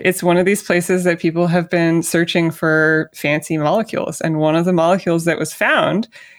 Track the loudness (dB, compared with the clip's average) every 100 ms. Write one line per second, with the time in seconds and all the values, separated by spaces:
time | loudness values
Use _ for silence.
0 | 0 0 2 2 2 0 0 0 0 0
1 | 0 0 0 0 0 0 0 0 2 2
2 | 0 0 0 0 0 0 0 2 2 2
3 | -2 -4 -2 -2 -2 -2 0 0 -2 -6
4 | -6 -4 -4 0 0 2 2 2 2 2
5 | 0 -2 0 -2 -4 -2 0 2 0 -2
6 | -4 -12 -20